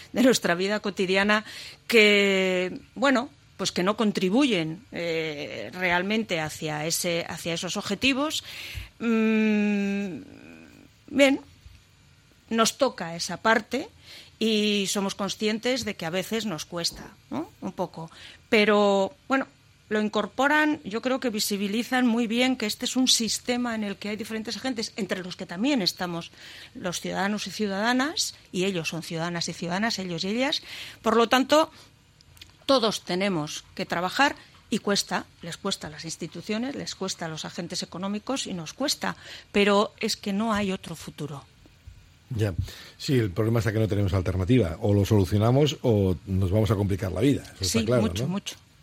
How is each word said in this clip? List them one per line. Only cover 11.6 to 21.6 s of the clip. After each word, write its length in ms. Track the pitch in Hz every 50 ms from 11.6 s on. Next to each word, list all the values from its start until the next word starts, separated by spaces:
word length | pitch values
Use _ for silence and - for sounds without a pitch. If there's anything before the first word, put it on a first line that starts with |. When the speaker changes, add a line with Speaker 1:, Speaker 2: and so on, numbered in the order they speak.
| - - - - _ _ _ _ _ - _ _ _ _ _ _ _ -
Speaker 1:
nos 280 | 226 226 226 208 - -
toca 380 | 277 240 - - 180 165 170
esa 220 | 170 - - 175 -
parte 520 | - 220 226 233 214 - - 262 359 466 - - - - - - - - - -
y 460 | 220 226 220 208 208 208 208 208 196 180
somos 280 | - 208 196 196 -
conscientes 680 | - 202 190 - - 220 214 220 220 - 247 262 254 220
de 100 | 214 196
que 100 | - 170
a 40 | 160
veces 360 | 170 190 180 - 220 233 220
nos 200 | 220 160 147 -
cuesta, 460 | - 175 170 170 - - - - - - - - -
¿no? 200 | - 262 349 415 - _
Un 120 | - 196 175
poco. 360 | - 180 170 - 165 165 - - - - - - - _ _
Pero, 640 | 240 214 208 214 208 208 208 202 196 196 190 190 - - _ -
bueno, 200 | 262 269 254 - _ _ _ _ _ _ _ -
lo 120 | 214 214
incorporan, 800 | 214 208 - 214 208 202 - - 262 285 302 302 311 202 - - -
yo 160 | 185 202 226
creo 180 | - 254 269 262
que 100 | - 247
visibilizan 760 | 202 214 - - 208 190